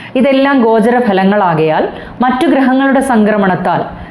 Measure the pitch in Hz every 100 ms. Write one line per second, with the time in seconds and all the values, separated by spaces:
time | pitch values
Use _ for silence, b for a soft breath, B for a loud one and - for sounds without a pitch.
0 | B 262 277 269 277 269 226 226 220 247
1 | 240 190 190 208 180 156 156 165 415 -
2 | B B 254 254 330 277 254 262 269 262
3 | 269 226 208 214 190 175 180 165 - -
4 | B